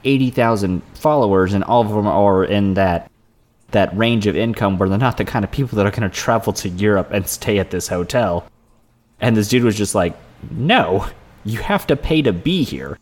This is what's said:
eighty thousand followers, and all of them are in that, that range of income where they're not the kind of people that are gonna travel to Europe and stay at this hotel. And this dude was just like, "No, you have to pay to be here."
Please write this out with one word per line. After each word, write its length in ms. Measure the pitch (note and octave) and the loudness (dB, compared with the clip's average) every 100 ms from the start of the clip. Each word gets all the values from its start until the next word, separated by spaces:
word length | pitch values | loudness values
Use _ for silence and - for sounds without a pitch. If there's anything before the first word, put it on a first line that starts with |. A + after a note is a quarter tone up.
eighty 260 | C3 C3+ B2+ | 2 2 0
thousand 520 | B2+ A#2 A2 G2 F2 - | 2 2 2 0 -2 -6
followers, 600 | - D#3 D3+ G#2+ F#2+ F#2 | -4 0 2 4 4 2
and 100 | G2 | 0
all 160 | - A#2+ | 2 2
of 80 | G#2+ | 2
them 180 | G#2+ G2+ | 0 0
are 380 | E2 G2+ F#2+ | 2 4 4
in 300 | F#2+ G2+ G2 | 2 2 2
that, 360 | F#2+ F#2+ E2+ - _ _ _ _ _ _ | 2 2 0 -6 _ _ _ _ _ _
that 260 | G#2 F#2+ F#2+ | 0 0 0
range 300 | A#2 A#2 G#2 | 0 2 0
of 100 | E2 | 0
income 400 | A2+ G#2+ G#2 F#2 | -2 0 -2 0
where 120 | F#2+ | 0
they're 100 | F#2+ | 2
not 180 | B2+ - | 0 0
the 80 | |
kind 200 | G2 A#2+ | -4 -2
of 60 | G2 | -2
people 260 | - C3 G#2 | -4 -2 0
that 100 | G2+ | 0
are 40 | |
gonna 200 | G#2+ G2+ | 0 -4
travel 420 | - - A2+ A2 | -4 -2 0 0
to 140 | F#2+ F#2+ | -4 -8
Europe 400 | F2+ G#2 G2 E2 | -2 2 2 0
and 140 | G2+ F2+ | -4 -4
stay 320 | - - G#2 | -6 -2 -2
at 120 | F#2 | -2
this 180 | F2+ - | -6 -4
hotel. 560 | F#2 F2+ B2 G#2+ F2 - _ _ _ _ _ _ _ | -6 -2 -2 0 -2 -6 _ _ _ _ _ _ _
And 160 | A#2 A2 | 0 2
this 120 | G#2 | 2
dude 160 | B2+ | 2
was 120 | A#2+ G#2 | 2 0
just 160 | G2+ | -2
like, 200 | G#2 F2 - - - - | 0 0 -4 -20 -20 -14
"No, 560 | - C#3+ A#3 E2 G2 - - - - | -6 0 2 2 -2 -4 -12 -20 -12
you 160 | G#2 A2+ | -8 -6
have 260 | - G3+ - | -2 -2 0
to 100 | C#3 | -2
pay 240 | - D#3+ | 0 0
to 100 | C3 | 2
be 280 | F2 D3 F3+ | 0 -2 0
here." 340 | C3+ C2+ C2+ - | -2 -6 -10 -12